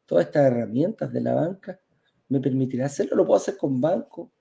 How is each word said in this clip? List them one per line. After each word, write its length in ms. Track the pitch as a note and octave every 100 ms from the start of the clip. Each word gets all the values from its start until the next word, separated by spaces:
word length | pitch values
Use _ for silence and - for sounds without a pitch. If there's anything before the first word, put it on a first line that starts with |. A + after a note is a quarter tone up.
todas 220 | - F3 E3+
estas 260 | D3 C3+
herramientas 580 | A#2+ G#2+ A#2+ F#3 A3 C3
de 100 | B2
la 100 | A#2+
banca? 480 | B2+ E3 F#3+ F#3+ F3+ _ _ _ _ -
¿Me 100 | C3+
permitirá 480 | C3 C3 B2+ B2 C#3+
hacerlo? 300 | - - -
¿Lo 100 | G3+
puedo 120 | G3
hacer 180 | - -
con 240 | C#3 B2+
banco? 500 | D#3 A3 - - B3+ _